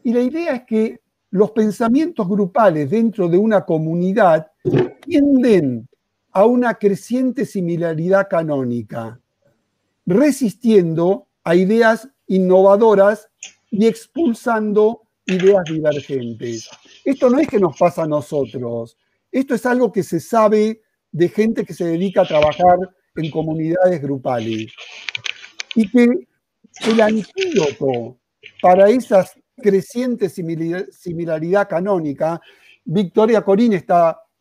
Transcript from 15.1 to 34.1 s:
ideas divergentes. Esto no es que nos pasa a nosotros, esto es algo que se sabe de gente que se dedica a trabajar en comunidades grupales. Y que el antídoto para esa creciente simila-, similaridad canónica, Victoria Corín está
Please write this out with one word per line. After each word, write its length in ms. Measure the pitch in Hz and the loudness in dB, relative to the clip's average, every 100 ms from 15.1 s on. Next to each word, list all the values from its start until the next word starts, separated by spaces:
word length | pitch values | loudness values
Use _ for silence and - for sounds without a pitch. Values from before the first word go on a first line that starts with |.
| _ | _
ideas 400 | - 185 190 196 | -4 0 4 2
divergentes. 1040 | 165 160 151 147 131 139 120 113 120 113 - - _ _ | 2 -4 -2 -2 -4 -8 -8 -10 -10 -10 -12 -20 _ _
Esto 280 | - 277 254 | -6 0 0
no 80 | 262 | 2
es 100 | 302 | 0
que 100 | 220 | 0
nos 200 | 180 - | -2 0
pasa 240 | 175 - | -2 0
a 40 | 160 | -4
nosotros, 920 | 151 139 151 127 131 120 117 117 _ _ _ _ | -4 -4 -6 -6 -6 -8 -8 -10 _ _ _ _
esto 220 | 247 269 | -6 -2
es 100 | 247 | -2
algo 260 | 254 247 240 | -2 0 0
que 120 | 196 | -2
se 180 | 170 170 | -4 -6
sabe 640 | - 226 214 214 214 220 _ _ _ | -2 0 2 2 0 -4 _ _ _
de 180 | 151 170 | -4 -2
gente 340 | 190 220 226 | 0 -2 -2
que 80 | 208 | -6
se 140 | 160 175 | -6 -4
dedica 340 | 165 196 196 | -2 -2 0
a 60 | 185 | 0
trabajar 500 | 151 151 147 180 180 185 _ _ - | 2 0 2 4 2 0 _ _ -8
en 140 | 156 | -6
comunidades 720 | 156 160 160 156 180 185 175 | -4 -4 -4 -4 0 0 0
grupales. 680 | 139 139 131 123 110 110 110 - - - - - - - - - - | -4 -6 -4 -4 -4 -6 -8 -16 -20 -18 -14 -12 -10 -14 -18 -16 -6
Y 160 | - 214 | -2 0
que 160 | 247 240 247 - _ _ _ _ - - | 4 4 2 -6 _ _ _ _ -8 -2
el 120 | 226 | 2
antídoto 1160 | 214 220 190 - 381 240 151 - 139 123 117 - _ _ - - | 2 0 -6 -6 -4 0 -2 -2 -4 -4 -6 -14 _ _ -20 0
para 300 | 185 185 202 | 4 6 6
esa 360 | 247 226 202 175 - _ - | 4 2 0 0 -6 _ -4
creciente 720 | 214 196 - 240 254 240 190 | 0 0 0 -6 -4 -2 -4
simila-, 560 | - 165 165 165 175 202 | -6 -8 -6 -6 -6 -10
similaridad 800 | - 180 170 170 156 165 196 202 | -14 -12 -8 -6 -6 -2 -2 0
canónica, 720 | 165 190 190 156 135 160 170 _ _ _ _ | -4 -2 -2 -4 -4 -4 -6 _ _ _ _
Victoria 580 | - 170 185 - 220 220 | -6 -2 -2 2 2 2
Corín 300 | 202 196 240 | 2 2 2
está 480 | 190 - 175 165 | 0 0 2 2